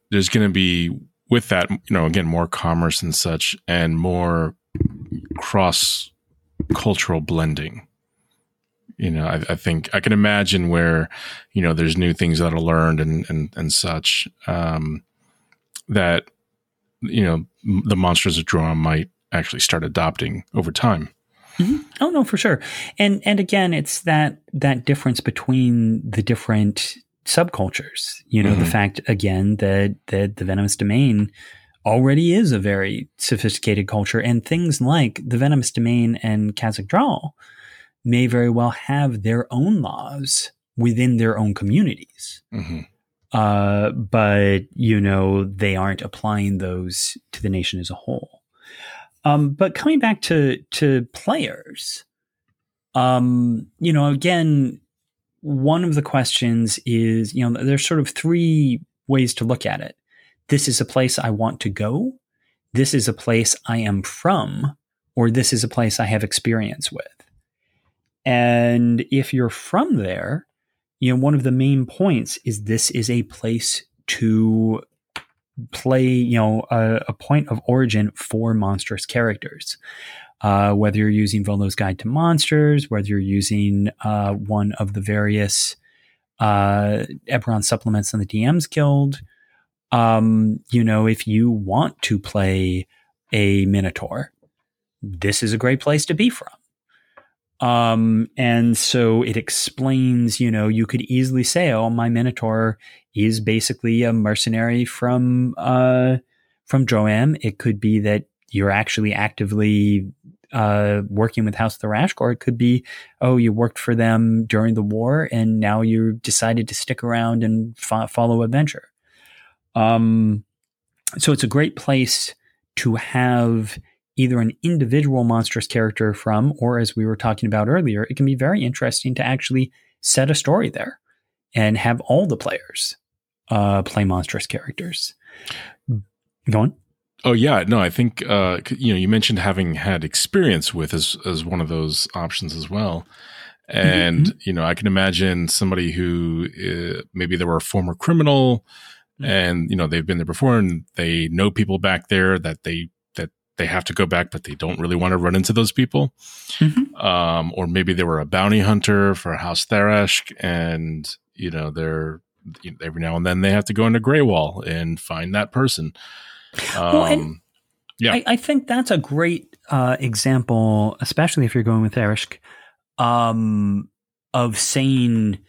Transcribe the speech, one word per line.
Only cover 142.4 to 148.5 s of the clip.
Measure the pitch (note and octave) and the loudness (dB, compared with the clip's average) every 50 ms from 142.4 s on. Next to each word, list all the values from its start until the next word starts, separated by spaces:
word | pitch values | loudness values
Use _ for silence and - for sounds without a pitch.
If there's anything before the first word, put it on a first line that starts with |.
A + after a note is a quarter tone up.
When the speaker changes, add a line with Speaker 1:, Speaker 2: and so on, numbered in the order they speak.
| - D#2+ D#2 | -8 -8 -10
Speaker 1:
as | E2 D#2 C#2+ | -10 -10 -6
well. | F#2+ G#2 G#2+ F#2+ E2 E2 E2 _ - - - - - - - - - _ _ - | -4 -4 -4 -4 -4 -6 -10 _ -20 -20 -20 -20 -20 -20 -20 -20 -20 _ _ -10
And, | - - F#2+ F#2 F#2 F2+ F2 E2+ E2+ E2 D3 | -6 0 0 2 2 2 2 2 2 2 2
Speaker 2:
Mm-hmm. | G3 - - - | 2 0 -2 -6
Speaker 1:
you | G2 | -4
know, | F#2 E2+ D#2+ | -2 0 0
I | E2 F2 | -2 -2
can | - G#2+ G#2 | -2 0 0
imagine | F#2+ F#2+ F#2+ F#2+ F2+ F2 F#2+ F#2+ F2+ F2 E2+ E2 | 2 2 2 0 0 0 0 0 0 0 -2 -2
somebody | - - G#2 F#2+ F#2 F#2 F2+ E2+ | -2 -2 0 0 0 0 -2 -2
who, | D#2+ F2+ F2+ F2 F2 F2 E2+ E2 E2 E2 E2+ - - - | -2 -2 -2 -2 -2 -2 -2 -2 -2 -4 -4 -6 -8 -8
uh, | F#2+ F#2 F2+ E2+ E2+ F2 F2+ F2+ - _ _ | -8 -6 -6 -6 -6 -8 -8 -10 -12 _ _
maybe | F#2 F2+ E2+ F2+ | -6 -4 -4 -2
they | F2 F2+ | -2 0
were | F2 E2 | 0 0
a | D#2+ | -2
former | - - - G#2 F2+ F2 E2+ | -2 -2 -4 -2 -2 -2 -6
criminal | - - - E3+ E3 D3+ D3+ C#3+ C3+ C3 B2+ | -4 0 0 2 4 4 4 4 4 4 4